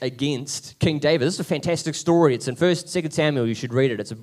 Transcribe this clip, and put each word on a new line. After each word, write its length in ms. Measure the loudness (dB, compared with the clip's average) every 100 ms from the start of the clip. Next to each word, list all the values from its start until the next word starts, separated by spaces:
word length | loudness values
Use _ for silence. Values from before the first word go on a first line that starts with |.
against 760 | -6 -2 -2 -2 -6 -10 -12 -2
King 200 | 0 2
David. 280 | 2 2 2
This 80 |
is 60 | -2
a 40 |
fantastic 500 | -4 -2 -2 -2 -2
story. 400 | -4 2 6 6
It's 120 | 4 -2
in 100 | 0
First, 320 | 2 2 -2
Second 220 | -4 -4
Samuel. 340 | 0 2 2 0
You 80 |
should 180 | -2 -2
read 180 | 2 2
it. 100 | 0
It's 120 | -6
a 60 | -12